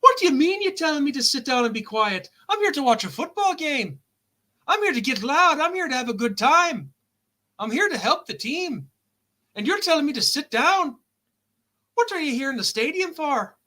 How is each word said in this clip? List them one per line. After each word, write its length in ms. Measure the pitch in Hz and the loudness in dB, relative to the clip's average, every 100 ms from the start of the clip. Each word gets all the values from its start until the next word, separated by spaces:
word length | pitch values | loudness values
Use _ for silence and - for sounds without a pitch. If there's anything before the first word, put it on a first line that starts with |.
What 180 | 494 508 | 8 6
do 80 | 349 | 2
you 60 | |
mean 300 | 269 330 392 | 4 2 2
you're 100 | 392 | -2
telling 320 | 381 320 302 | -2 -2 0
me 80 | 285 | -2
to 100 | 269 | 0
sit 220 | 233 269 | -2 -2
down 200 | 247 254 | 0 0
and 100 | 240 | 0
be 80 | 214 | -2
quiet? 480 | - 214 214 190 - _ - | -6 0 0 -2 -8 _ -4
I'm 120 | 415 | 0
here 120 | 403 | 0
to 100 | 294 | 0
watch 220 | 262 220 | 2 2
a 60 | 185 | 0
football 440 | - 339 - 392 | -6 -8 0 -2
game. 440 | 330 311 277 190 139 _ _ _ _ _ _ - | 0 -2 -2 -4 -8 _ _ _ _ _ _ -2
I'm 160 | 415 | 0
here 100 | 415 | 0
to 80 | 247 | 0
get 220 | 220 220 | -2 -4
loud. 360 | 226 302 359 294 | 0 4 4 4
I'm 160 | 330 | 0
here 140 | 370 330 | -2 -4
to 80 | 254 | -4
have 120 | 240 | -4
a 60 | |
good 240 | 196 233 196 | -4 -4 0
time. 540 | 240 330 349 247 139 _ _ _ _ _ _ _ | 4 4 4 -2 -10 _ _ _ _ _ _ _
I'm 120 | 220 | -4
here 180 | 247 403 | 0 0
to 100 | 269 | 0
help 280 | 220 349 - | 0 0 -2
the 80 | |
team. 540 | 147 220 311 359 214 135 _ _ _ _ _ _ | -10 -6 -6 -4 -6 -10 _ _ _ _ _ _
And 120 | 202 214 | -6 -2
you're 140 | 403 | 0
telling 260 | 370 320 285 | 2 2 2
me 60 | |
to 80 | 262 | 0
sit 280 | 160 - - | -2 -2 -2
down? 460 | 220 302 381 320 233 _ _ _ _ _ _ _ _ _ | 0 2 2 0 -6 _ _ _ _ _ _ _ _ _
What 180 | - 466 | 0 0
are 80 | 381 | 0
you 120 | 302 | -2
here 180 | 247 269 | -2 -4
in 60 | 254 | -4
the 80 | |
stadium 480 | - 214 254 370 370 | -4 -2 -2 -2 -4
for? 420 | 330 302 254 202 _ | -4 -2 -2 -4 _